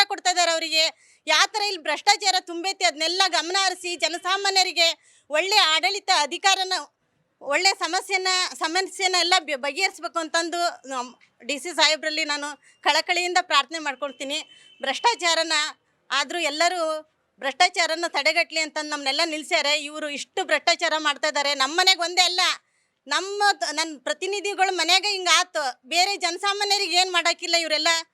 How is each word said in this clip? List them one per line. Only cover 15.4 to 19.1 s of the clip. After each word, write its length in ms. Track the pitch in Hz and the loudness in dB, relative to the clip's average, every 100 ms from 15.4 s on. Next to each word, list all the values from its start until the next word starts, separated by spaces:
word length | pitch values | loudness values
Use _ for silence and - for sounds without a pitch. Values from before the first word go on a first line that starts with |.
| 330 311 302 254 _ _ - | 2 0 -2 -6 _ _ -4
ಆದ್ರೂ 280 | 269 285 349 | -2 -2 -2
ಎಲ್ಲರೂ 640 | 320 294 339 370 320 311 311 _ _ - | -2 2 0 0 -2 -4 -8 _ _ -10
ಭ್ರಷ್ಟಾಚಾರನ 680 | 262 262 370 370 330 320 339 | -4 2 2 2 -2 0 -2
ತಡೆಗಟ್ಟಲಿ 520 | - 285 320 330 320 | 0 2 2 0 -2
ಅಂತ 180 | 311 311 | -4 -4
ನಮ್ಮನ್ನೆಲ್ಲ 400 | 302 294 277 | -6 -4 -2